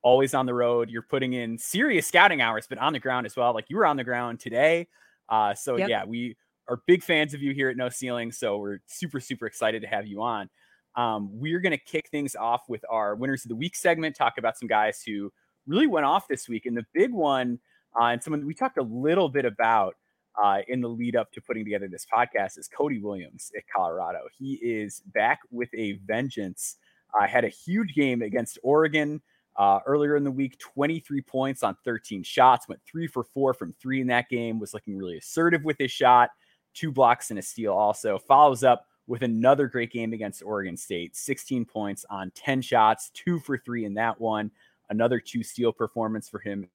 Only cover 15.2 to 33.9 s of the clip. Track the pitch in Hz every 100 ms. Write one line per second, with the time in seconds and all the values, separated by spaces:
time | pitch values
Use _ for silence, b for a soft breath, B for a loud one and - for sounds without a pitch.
15.2 | 101 _ _ _ - 170 302 175 143 180
16.2 | - 131 - 113 127 117 110 160 240 226
17.2 | 151 135 123 120 _ _ _ 117 117 120
18.2 | - 147 143 160 262 - 123 117 143 175
19.2 | 170 139 123 104 113 113 95 - _ _
20.2 | _ - 104 98 104 127 120 117 120 120
21.2 | 110 - - 113 104 101 98 90 - 113
22.2 | 123 110 98 - - - 147 123 101 98
23.2 | 78 - - 104 - 101 87 85 87 87
24.2 | 60 _ 135 135 117 110 104 - - 107
25.2 | 110 147 _ 120 120 113 107 98 95 110
26.2 | 135 117 98 90 - - _ _ _ 107
27.2 | 101 127 117 - - 190 214 143 139 120
28.2 | 110 110 113 - 127 147 160 156 147 151
29.2 | _ _ _ - 101 98 135 147 147 147
30.2 | 143 131 135 _ - - 143 165 - 143
31.2 | 127 131 135 135 113 92 - 113 - 104
32.2 | 85 - 127 123 - 98 _ 165 165 -
33.2 | 117 - 135 123 85 - 127